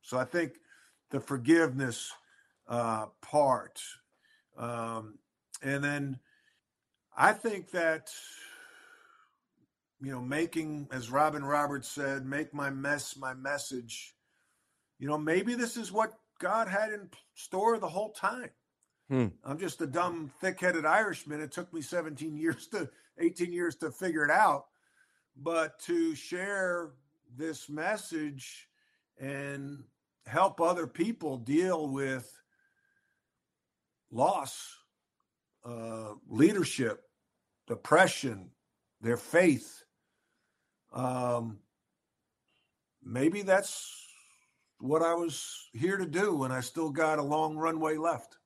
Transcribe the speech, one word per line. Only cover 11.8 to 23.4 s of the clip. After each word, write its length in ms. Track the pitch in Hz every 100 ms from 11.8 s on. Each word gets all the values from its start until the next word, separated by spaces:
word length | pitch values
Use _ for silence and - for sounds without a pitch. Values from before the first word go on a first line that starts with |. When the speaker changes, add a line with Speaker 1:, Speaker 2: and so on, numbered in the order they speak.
| 117
Speaker 1:
said, 360 | - 139 135
"Make 300 | 131 143 151
my 160 | 147 139
mess 460 | 135 139 147 - 139
my 180 | 131
message." 800 | 127 131 143 - 131 117 - - _ _ _ _ _ _ _ _ _
You 100 | 139
know, 100 | 151
maybe 360 | 151 170 208
this 220 | 240 233 233
is 140 | 202
what 260 | 196 220 - _ _
God 300 | 180 214 214
had 240 | 196 214
in 180 | 208 185 - _
store 440 | - - 185 214 226
the 100 | 185
whole 220 | 165 214
time. 400 | - 190 247 247 _ _ _ _ _ _
Speaker 2:
Hmm. 180 | 131 113 -
Speaker 1:
I'm 140 | - 147
just 220 | 185 -
a 60 | 160
dumb, 460 | 147 180 170 151 -
thick-headed 460 | 190 185 180 170 156
Irishman. 540 | 185 214 160 - 151
It 120 | 151
took 200 | - 175
me 100 | 165
seventeen 540 | 139 180 160 143 156 151
years 300 | 160 - -
to, 200 | 208 151 _ _ -
eighteen 340 | 170 180